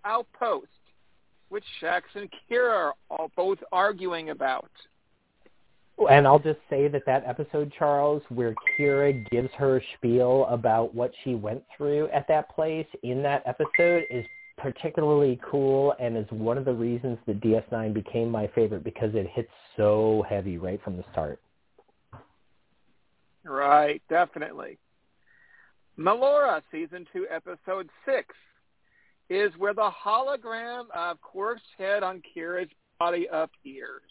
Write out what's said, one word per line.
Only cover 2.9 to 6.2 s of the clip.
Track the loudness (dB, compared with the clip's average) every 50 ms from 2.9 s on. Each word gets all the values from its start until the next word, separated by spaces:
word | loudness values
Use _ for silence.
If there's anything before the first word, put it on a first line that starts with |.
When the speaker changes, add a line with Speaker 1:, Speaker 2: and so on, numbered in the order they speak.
| -4 -6 _ -10
Speaker 1:
all | -8 -6 -6 -4 -4
both | -2 0 0 -2 -4 -6 -2
arguing | 0 2 2 2 0 -2 -4 -6 -6 -6 -6 -8
about. | -6 -4 -2 -2 -2 -2 -6 -10 _ -20 -20 _ _ _ _ _ _ _ _ _ _ _ _ _ _ _ _ _ _ _ _ _ _ 2 6 8
Speaker 2:
And | 8 8